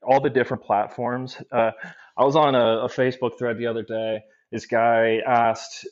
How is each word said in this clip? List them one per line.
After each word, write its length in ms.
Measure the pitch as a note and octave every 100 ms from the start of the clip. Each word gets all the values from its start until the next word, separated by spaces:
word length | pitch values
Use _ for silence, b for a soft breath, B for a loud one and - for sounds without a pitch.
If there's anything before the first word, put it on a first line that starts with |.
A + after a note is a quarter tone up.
all 200 | - C3+
the 80 | C#3
different 340 | B2 A#2 A#2+
platforms. 720 | - G#2 G#2+ - A#2+ B2 C3 - -
Uh, 200 | A#2+ A2+ B B B B -
I 80 |
was 140 | C3+ D#3
on 180 | D3 B2+
a, 300 | A2+ A2+ B2
a 20 |
Facebook 500 | - B2+ B2 A#2+ -
thread 200 | B2 A2+
the 100 | A#2
other 160 | A2+
day. 400 | G#2+ A2+ A2 A2 b b b
This 140 | A2+ -
guy 520 | A#2 A#2 A2+ A2+ A2+
asked, 680 | - A#2+ A2+ A2+ - - -